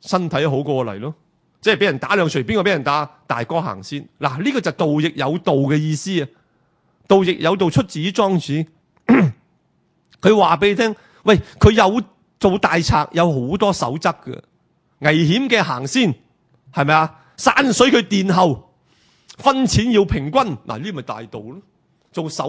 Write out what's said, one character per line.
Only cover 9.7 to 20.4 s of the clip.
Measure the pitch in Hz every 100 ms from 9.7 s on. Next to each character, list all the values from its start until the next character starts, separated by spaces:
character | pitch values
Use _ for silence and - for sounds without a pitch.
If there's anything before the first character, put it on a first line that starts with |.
| _ _ _ _ _
佢 | 185 214
話 | 175 165
畀 | 202
你 | 196
聽， | 226 208 _ _
喂， | - 185 - -
佢 | -
有 | 220 196 233 - _ _ -
做 | 202 165
大 | - 165
賊， | 165 156 147
有 | 160 170 139 123
好 | 190
多 | 202
守 | 185 123 151
則 | 180
嘅， | - - - - _ _ _ _ -
危 | 147 156 156
險 | 208 269
嘅 | 226
行 | 165 123 139
先， | 262 220 127 _ _ _ _ _
係 | - 143
咪 |
啊？ | 156 160 - _ -
散 | 262 254 277
水 | 208 262
佢 | 247 -
殿 | 202 190
後， | 180 180 123 - _ _ _ _ _ - -
分 | - 269 240
錢 | - 233
要 | 220 190
平 | 147 139
均， | 262